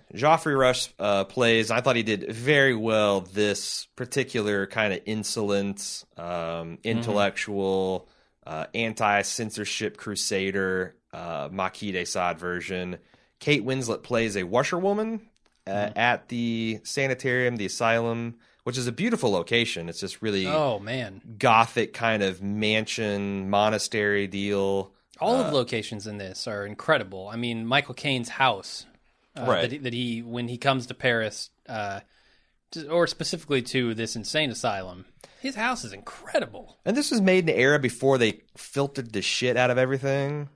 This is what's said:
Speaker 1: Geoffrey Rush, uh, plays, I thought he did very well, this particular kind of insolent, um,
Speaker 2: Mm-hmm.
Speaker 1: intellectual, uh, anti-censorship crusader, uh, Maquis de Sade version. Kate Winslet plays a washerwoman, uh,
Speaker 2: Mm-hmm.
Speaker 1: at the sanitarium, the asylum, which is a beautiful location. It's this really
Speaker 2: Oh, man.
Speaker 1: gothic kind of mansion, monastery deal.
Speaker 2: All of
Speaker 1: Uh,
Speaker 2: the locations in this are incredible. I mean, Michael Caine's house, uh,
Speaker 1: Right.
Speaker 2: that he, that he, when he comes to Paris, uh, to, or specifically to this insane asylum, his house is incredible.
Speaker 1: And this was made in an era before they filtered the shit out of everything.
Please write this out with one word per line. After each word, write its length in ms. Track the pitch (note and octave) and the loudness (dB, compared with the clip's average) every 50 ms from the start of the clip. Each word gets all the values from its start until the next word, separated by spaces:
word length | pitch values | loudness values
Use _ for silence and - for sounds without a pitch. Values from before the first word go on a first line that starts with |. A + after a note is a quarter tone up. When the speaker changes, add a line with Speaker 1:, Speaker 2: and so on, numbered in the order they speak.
| _ _ - | _ _ -6
Speaker 1:
Geoffrey 400 | G2 B2 D3 D#3+ D3+ - D#3+ C#3+ | 0 4 4 4 4 4 2 2
Rush, 340 | C3+ C3 B2+ B2 - - - - - | 4 4 4 4 2 -2 -6 -6 -2
uh, 260 | - G#2 G2+ G2 G2 | 0 2 2 2 2
plays, 460 | G2 - B2+ B2 A#2 A2+ A2+ A2 G2+ | 0 0 2 4 6 6 4 4 2
I 120 | A2+ A#2+ A#2+ | 0 2 2
thought 140 | C3+ B2+ | 4 2
he 60 | A#2 A2 | 2 2
did 300 | A2 G#2+ G2 - - A2 | 0 0 -2 -2 -6 -8
very 420 | A2+ A#2+ C#3 D3+ C#3+ C3+ C3+ B2 | -4 0 4 6 6 6 6 4
well, 460 | A2 G#2+ A2+ A2 G#2+ G#2+ G#2 G2+ G2 | 2 2 2 4 4 4 4 4 2
this 680 | F2+ F2+ F2+ G#2 G#2 G#2 G2 - - - - - - - _ | 0 -2 0 2 2 2 2 0 -4 -6 -6 -8 -10 -12 _
particular 720 | - B2+ B2 - C#3 B2+ C3 - A#2+ G#2 G#2 G#2 G2 G2 | -10 -10 -4 -2 -2 -2 0 -2 -2 0 0 0 0 -2
kind 280 | F#2+ - A2+ A2 G#2 F#2+ | -2 0 0 0 0 0
of 60 | F2+ - | -2 -4
insolent, 1000 | - A2 G#2+ G#2 - - A#2 A2 G2+ G2+ G2+ G2 G2+ G2 G2+ - - - - - _ _ | -4 -4 -4 -4 -4 -4 -2 0 2 2 2 2 0 -4 -6 -8 -8 -10 -10 -12 _ _
um, 80 | - E2 | -12 -8
Speaker 2:
Mm-hmm. 540 | F2 F2 F2 E2 E2 E2+ E2 E2 E2+ E2 - - | -6 -4 -4 -4 -4 -6 -6 -8 -10 -12 -6 -4
Speaker 1:
intellectual, 1200 | A2+ A2+ A#2 A#2 A#2 G2+ G#2 G2+ G2 F#2+ - - - G#2 G2 G2 F#2+ F#2+ F#2+ F#2+ F#2 F#2 F2+ - - _ _ _ _ _ _ _ | -2 -2 0 0 0 2 2 2 2 2 -2 -6 -4 -2 -2 0 2 2 2 2 0 -2 -4 -6 -10 _ _ _ _ _ _ _
uh, 200 | - D#2 D#2 E2 - - | -12 -10 -8 -8 -6 -4
anti-censorship 1200 | A2 A#2 A2+ A2 - A#2 G#2 G2+ G2+ G2 - - - A#2 G#2+ - - G#2 - - - A2 G#2 - | -4 -2 -2 -2 0 2 4 4 4 2 0 -2 -4 -6 -6 -6 -6 -6 -6 -4 -4 -4 -4 -6
crusader, 1000 | - - A2 G2+ F#2+ - - G#2 F#2+ F#2+ G2 F#2 G2 F#2+ F#2+ F#2 F#2 F#2 F2 - _ _ _ - | -6 -8 -8 -6 -4 -2 -2 0 0 0 0 0 0 0 0 0 -2 -2 -4 -8 _ _ _ -14
uh, 360 | E2 F2 E2+ E2 D2 C#2+ C#2+ F#2 | -12 -10 -8 -6 -6 -6 -6 -4
Maquis 400 | G2 F#2+ F#2 - - A2 G2+ F#2 | -4 -4 -4 -4 -6 -8 -6 -4
de 120 | F2+ F2+ | -4 -4
Sade 340 | - - G2 F2+ F2 F2 E2 | -4 -2 -2 0 0 -2 -4
version. 600 | F2 F2+ F2 F2+ E2+ - F#2+ F2+ F2+ F2+ F2+ E2 - _ _ _ _ _ _ _ | -4 -6 -6 -6 -6 -6 -6 -6 -6 -6 -8 -10 -14 _ _ _ _ _ _ _
Kate 260 | - D3 D3 C#3 G2+ | 0 2 2 2 2
Winslet 380 | B2+ C3 C3+ B2+ A2 A2 - - | 0 -2 -2 -2 -4 -4 -6 -4
plays 340 | - B2 A#2 A2+ A2 G2 | -2 0 0 0 0 0
a 80 | G2+ F#2 | -2 -2
washerwoman, 840 | F2 G2 A#2+ C#3 - - F3 F#3 G3 G3+ G#3 A3 A3 A3+ G#3+ - _ _ _ _ _ _ _ _ | 0 2 2 2 2 0 0 0 0 0 0 -2 -4 -6 -8 -10 _ _ _ _ _ _ _ _
uh, 40 | - | -6
Speaker 2:
Mm-hmm. 280 | G2 G2+ G#2 G#2 - - | -4 -2 -2 -2 0 2
Speaker 1:
at 300 | A2+ A#2+ A#2+ - - - | 2 2 2 0 -2 -6
the 520 | B2 A#2+ A#2+ A#2 A2+ A2+ A2+ A2+ A2 G#2+ - | -6 -2 -2 -2 0 0 -2 -2 -4 -4 -6
sanitarium, 720 | - - C#3+ C#3 C3+ C3 B2+ - C3 B2 B2+ B2+ B2 A#2+ | -6 -2 -2 0 0 -2 -2 -2 0 0 2 2 0 0
the 100 | A#2 G2+ | 0 -4
asylum, 720 | F#2+ - - A#2+ A2+ A2+ A#2 A#2 A#2 A#2 A#2 A#2 A#2 A#2 - _ _ _ _ _ | -4 -2 0 2 2 4 2 2 0 -2 -4 -4 -6 -8 -12 _ _ _ _ _
which 140 | B2 A#2+ C3 | -6 -4 -4
is 80 | B2 | -4
a 60 | B2 A#2 | -4 -2
beautiful 380 | - F#3 A#3+ A#3 - - A#2 | -2 0 0 0 2 2 2
location. 580 | G2 F2+ E2+ - A#2 A#2 A#2 A2 - F2 E2 E2+ | 2 2 0 2 2 2 2 0 -2 -6 -6 -8
It's 120 | E2 - | -8 -8
this 220 | - F2+ - - - | -8 -8 -8 -6 -4
really 240 | A2 G2+ G2 F#2+ | -2 0 0 0
Speaker 2:
Oh, 320 | F#2 - D#3 D3+ C#3 A2+ G2+ | 2 2 2 2 0 0 -2
man. 420 | G2 G#2+ B2 C3 A#2+ G2+ F#2+ F#2+ - - A2+ G2+ | -4 -6 -6 -6 -6 -8 -10 -14 -18 -18 -6 2
Speaker 1:
gothic 540 | - B2 A2+ A2+ A2+ - - B2 A2 - - | 4 6 8 8 6 6 2 0 0 0 -2
kind 300 | - A#2+ A2+ A2 G#2+ G2+ | 0 0 2 2 4 2
of 200 | F#2+ F#2 F2 G2 | 0 0 -2 -4
mansion, 1080 | G2+ G2+ G#2+ G#2+ G#2+ G#2+ A2 A2 - - - A2+ G#2 G2+ G2+ G2+ G2+ G2 G2 F#2+ F#2+ | -4 -2 0 2 2 2 2 2 0 -2 -2 -2 -2 -2 -2 -2 -2 -4 -4 -2 2
monastery 760 | G2+ G2+ G#2 G#2+ A2 G#2+ - - - A2 G#2 G#2 G2+ G2+ G2+ | 4 4 4 4 4 2 -2 -2 0 0 2 2 2 2 0
deal. 640 | G2 G2 G2 G2+ G2+ G2+ G2 G2 G2 G2 G2 F#2+ - _ _ _ _ _ - | -2 -2 -4 -2 0 0 2 2 2 0 0 -2 -4 _ _ _ _ _ -4
Speaker 2:
All 160 | D#3 G3 A#3+ | 0 2 2
of 100 | C4 A#3 | 2 2
Speaker 1:
Uh, 40 | F3+ | 2
Speaker 2:
the 60 | D3 | 2
locations 520 | C3+ A#2+ - - A2+ G#2 - A2 G#2 G2 G#2+ | 0 0 0 -2 -4 -4 -6 -8 -10 -10 -10
in 100 | G#2 G#2 | -10 -10
this 300 | G2+ F#2 F#2+ - - A#2+ | -10 -10 -10 -10 -8 -6
are 180 | G#2+ G2+ G2+ | -6 -6 -6
incredible. 600 | G2+ G#2+ - - - D#3 C#3 G#2+ F#2 G2 F#2+ F#2+ G2+ A2+ | -8 -8 -6 0 0 2 2 0 -4 -8 -12 -12 -10 -6
I 40 | |
mean, 280 | A#2 A#2+ A#2+ A#2 A2+ A2+ | -4 -4 -4 -4 -4 -2
Michael 300 | A#2 C3 C#3+ C#3 - B2 | 0 0 0 0 -2 -6
Caine's 340 | - - D3 C3+ B2+ A#2 - | -6 -4 -2 -2 -2 -2 -4
house, 580 | - - C3+ B2+ A2 F#2+ - - - - - - _ _ _ _ _ _ _ _ _ | 0 2 2 2 2 0 -4 -10 -12 -14 -14 -16 _ _ _ _ _ _ _ _ _
uh, 80 | - B2 | -4 0
Speaker 1:
Right. 160 | B2+ A#2 F2+ - | 2 2 2 2
Speaker 2:
that 100 | A#2+ B2+ | 0 -2
he, 60 | D3+ | -6
that 140 | C3+ B2+ A#2 | -6 -6 -4
he, 300 | A#2+ B2 A#2+ A#2 A2+ A#2+ | -4 -4 -4 -4 -6 -6
when 260 | A#2 A#2 B2 A#2+ A#2 | -6 -6 -6 -6 -6
he 100 | B2 A#2+ | -6 0
comes 280 | - C#3 C3+ C3 A#2+ | 2 2 2 2 -2
to 80 | - B2 | -6 -8
Paris, 560 | - - B2+ A#2+ A#2 A2 G#2+ - - - - _ _ _ - | -2 0 0 2 2 0 -2 -4 -8 -12 -16 _ _ _ -10
uh, 320 | A#2 A2 G#2 G2+ G2 G2 - _ _ _ _ _ _ _ _ _ _ _ _ _ - | -8 -6 -6 -6 -6 -8 -12 _ _ _ _ _ _ _ _ _ _ _ _ _ -14
to, 160 | E3 D#3 C#3+ | -14 -6 -2
or 180 | D#3+ F3 E3+ | 2 2 2
specifically 560 | - - - D#3+ - - E3 - - C#3+ C3 A#2+ | 2 0 -4 -6 -6 -6 -6 -2 0 0 0 0
to 320 | - - C3 B2 A#2 A2+ | 0 0 0 0 0 0
this 220 | G#2+ A2+ A2 - | -2 -4 -4 -4
insane 340 | A#2 G2+ - - D#3 D#3 C3+ | -6 -6 -4 -2 0 0 0
asylum, 540 | A2+ - - A#2 G2+ G2 F#2+ F#2 F2+ F#2 F#2+ - _ _ - - _ _ | -2 -2 -2 -2 -2 -2 -4 -8 -12 -14 -18 -20 _ _ -20 -20 _ _
his 140 | - C4+ C4+ | -10 -8 -6
house 280 | G#3+ A3 B3 B3+ A#3+ - | -4 -2 -2 -2 -4 -6
is 80 | A2+ F#2+ | -10 -12
incredible. 840 | G2 A3 - - - - - - D4 - - - - - - - _ _ | -14 -14 -16 -18 -16 -10 -4 -2 -2 -2 -2 -6 -14 -18 -18 -20 _ _
Speaker 1:
And 120 | F3 G#3+ | 0 0
this 140 | C#4 D4 - | 2 2 2
was 100 | C#4 A#3 | 2 4
made 240 | F#3+ F#3+ F#3 F#3 F3 D#3+ | 6 6 6 6 6 4
in 60 | - | 4
an 60 | G#2 | 6
era 180 | B2 C#3 D3 D3 | 6 6 6 6
before 380 | C3+ A#2+ - - - C3+ C3+ | 4 0 -2 2 4 4 6
they 240 | C3 A#2 G#2+ G2+ - - _ _ | 6 6 4 4 0 -8 _ _
filtered 560 | - - - - C#3 C#3 C#3 C#3 C#3 B2+ A#2 G#2+ | -18 -18 -6 -2 -2 -2 0 -2 -6 -8 -4 -4
the 80 | G2+ F#2 | -2 -2
shit 340 | - - - B2 B2 A#2+ | 0 0 0 2 2 4
out 140 | A#2+ B2 B2 | 4 4 4
of 60 | B2 | 4
everything. 720 | B2 C3 B2+ C3+ C3 C3+ C#3 C3+ C#3 C#3 C#3 D3 D3 D3 C#3 - | 4 4 2 2 0 0 0 0 0 0 -2 -2 -4 -6 -8 -12